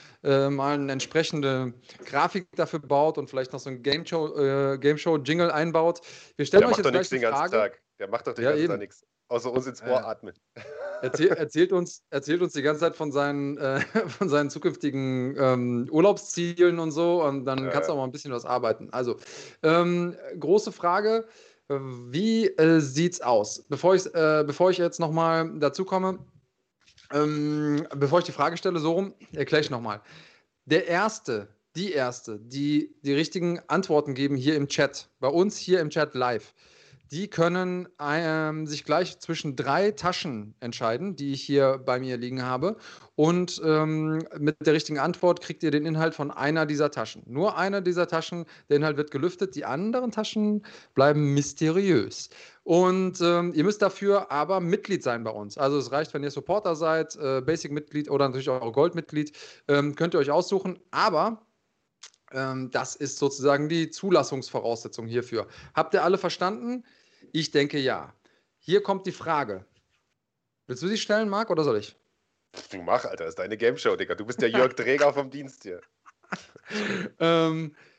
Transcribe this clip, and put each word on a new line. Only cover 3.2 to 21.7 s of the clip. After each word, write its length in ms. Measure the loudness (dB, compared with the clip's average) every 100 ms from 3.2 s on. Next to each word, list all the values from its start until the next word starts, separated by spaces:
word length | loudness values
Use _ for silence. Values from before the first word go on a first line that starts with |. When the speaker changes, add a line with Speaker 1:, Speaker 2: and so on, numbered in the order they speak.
| -4
Speaker 1:
vielleicht 240 | -6 -6
noch 60 | -8
so 100 | -10
ein 140 | -6
Game 240 | -2 -2 -2
Show, 320 | -4 -2 0
äh, 400 | 0 2 0 2
Game 180 | 2 2
Show 200 | 2 0
Jingle 340 | 2 2 2
einbaut. 520 | 2 0 2 2 0 -8 -20 -14 -6
Wir 100 | 4
stellen 140 | 6
Speaker 2:
Der 80 | 6
Speaker 1:
euch 80 | 4
Speaker 2:
macht 20 |
Speaker 1:
jetzt 80 | 4
Speaker 2:
doch 40 |
Speaker 1:
gleich 80 | 2
Speaker 2:
nichts 100 | 0
den 140 | 0
Speaker 1:
eine 60 | 0
Speaker 2:
ganzen 200 | 2 2
Speaker 1:
Frage. 200 | 2 0
Speaker 2:
Tag. 100 | -2 _ _
Der 100 | -6
macht 180 | -6 -4
doch 60 |
den 100 | -2
Speaker 1:
Ja, 60 | 0
Speaker 2:
ganzen 140 | 2
Speaker 1:
eben. 80 | 0
Speaker 2:
Tag 80 | -2
nichts. 240 | -8 -16 _ _ _
Außer 220 | -4 -2
uns 140 | -4 -4
ins 160 | -8
Ohr 180 | -2 -2
Speaker 1:
Äh, 40 |
Speaker 2:
atmen. 300 | -2 -8 -12 -18 _ -20 -16 -12 -10 -8
Speaker 1:
erzähl-, 260 | -6 2 2
erzählt 440 | 2 0 2 2
uns, 300 | 2 -2 -10 _
erzählt 320 | -6 -2 0
uns 140 | 0
die 80 | 0
ganze 180 | 0 0
Zeit 160 | 0 -2
von 160 | -4
seinen, 460 | 0 0 -2 -4 -4
äh, 220 | -2 -2
<laughs> 280 | -2 -2 -2
von 220 | -4 0
seinen 180 | 2 0
zukünftigen, 880 | -2 -2 -2 -2 -2 -2 -2 -2 2
ähm, 500 | 2 4 2 -2 0
Urlaubszielen 880 | 4 4 4 -2 -4 -4 4 4 4
und 140 | -2
so 300 | 0 2 2
und 220 | 2 0
dann 200 | -2 -2
Speaker 2:
Ja, 60 | -2
Speaker 1:
kannst 200 | 0 0
du 20 |
Speaker 2:
ja. 20 |
Speaker 1:
auch 60 | -2
mal 80 | -4
ein 40 |
bisschen 200 | -8 -8
was 140 | -8 -2
arbeiten. 420 | -2 0 -2 -4
Also, 280 | -4 -4 -6 -10 -18 -18 -2
ähm, 540 | 2 4 4 0 -2 -6 -12 -8
große 320 | 2 2 2
Frage, 560 | -2 0 2 2 0 -2 -14 -20 _
äh, 60 | -6